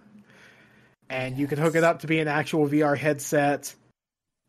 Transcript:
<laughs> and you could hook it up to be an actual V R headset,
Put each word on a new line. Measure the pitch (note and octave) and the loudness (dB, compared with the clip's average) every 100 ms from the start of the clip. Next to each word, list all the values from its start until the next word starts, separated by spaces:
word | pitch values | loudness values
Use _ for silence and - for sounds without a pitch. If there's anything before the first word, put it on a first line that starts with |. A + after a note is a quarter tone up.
| _ - - - - | _ -20 -20 -20 -20
<laughs> | - _ _ _ _ - | -20 _ _ _ _ -10
and | C3 C3 C3 | -8 -6 -4
you | |
could | C#3+ D3 | -4 0
hook | E3 | 2
it | D#3+ | 4
up | E3 E3 | 2 0
to | D3+ | -2
be | D#3+ | 0
an | D3+ | 0
actual | D3 D3 D#3+ | -2 -2 0
V | C#3+ D3 | 2 2
R | D3 | 2
headset, | C#3 D3+ C#3+ - D3+ C#3+ C#3 - - _ _ _ _ _ _ | 2 0 -2 0 0 2 0 -6 -18 _ _ _ _ _ _